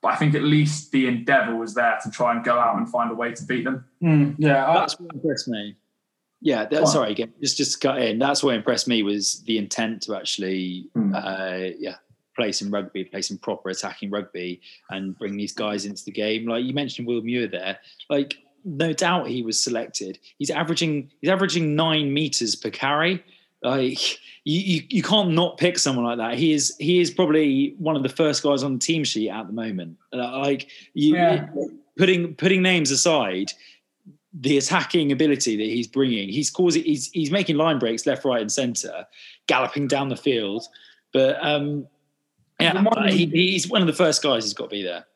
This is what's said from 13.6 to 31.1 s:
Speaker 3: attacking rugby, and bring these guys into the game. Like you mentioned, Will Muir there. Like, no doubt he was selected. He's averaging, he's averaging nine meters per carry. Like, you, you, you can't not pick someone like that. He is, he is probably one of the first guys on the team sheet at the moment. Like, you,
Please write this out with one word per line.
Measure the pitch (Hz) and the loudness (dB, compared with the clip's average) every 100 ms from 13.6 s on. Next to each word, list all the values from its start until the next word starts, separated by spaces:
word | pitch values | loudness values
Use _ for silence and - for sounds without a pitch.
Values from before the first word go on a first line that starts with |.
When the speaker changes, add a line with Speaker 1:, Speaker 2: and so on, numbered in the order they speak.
| - | -6
Speaker 3:
attacking | 92 101 - 101 | -6 -8 -10 -6
rugby, | 101 98 92 90 87 - - _ | -6 -6 -10 -10 -10 -14 -20 _
and | 95 95 90 | -10 -10 -8
bring | 104 101 | -8 -6
these | 104 | -8
guys | - 107 104 101 | -6 -4 -4 -6
into | 101 - | -12 -12
the | |
game. | 101 107 110 113 | -6 -4 -4 -2
Like | 117 | -4
you | 127 | -4
mentioned, | 135 143 - 120 | -4 -6 -8 -4
Will | 120 | -4
Muir | 113 123 113 | -2 -4 -4
there. | 92 92 95 _ _ - | -6 -8 -10 _ _ -4
Like, | 143 143 - _ _ | -2 -2 -6 _ _
no | 196 143 165 | -10 -2 -2
doubt | 156 175 180 - | 0 0 0 0
he | 123 | -4
was | 113 107 | -2 -2
selected. | - 117 117 - 95 95 - _ | -2 -4 -6 -8 -10 -12 -18 _
He's | 139 | -4
averaging, | 151 160 165 165 147 135 _ | -2 -2 0 0 -2 -6 _
he's | 160 | 0
averaging | 190 190 180 160 147 | 2 2 0 0 2
nine | 165 156 143 | 2 2 0
meters | 143 156 - 117 - | 0 0 -2 -2 -4
per | 113 | -6
carry. | - 135 147 165 185 - _ _ _ | -4 -2 2 0 -2 -6 _ _ _
Like, | 123 135 131 127 - - - - - | -2 0 0 0 -4 -6 -14 -12 -2
you, | 160 | 0
you, | 190 165 - | 2 0 0
you | 240 | -2
can't | - 214 190 | 2 2 4
not | 160 175 - | 2 2 2
pick | 180 175 | 0 2
someone | - 131 120 | 0 0 -2
like | 120 | -2
that. | 117 120 | -4 0
He | 160 | 2
is, | 151 135 - | 2 0 -2
he | 151 180 | 2 4
is | 170 | 2
probably | 123 180 156 151 135 139 - | 2 2 4 4 2 0 -2
one | 160 156 | -2 0
of | |
the | 131 | -2
first | - 160 - | 2 0 2
guys | 151 139 | 2 2
on | 139 | 0
the | 131 | -2
team | - 165 | 0 0
sheet | 139 113 107 | 0 -2 -4
at | 101 98 | -4 -8
the | |
moment. | 110 113 95 85 82 _ | -6 -6 -6 -8 -14 _
Like, | 127 123 131 139 139 - - - | -8 -6 -2 -2 -2 -4 -18 -12
you, | - 151 | 0 4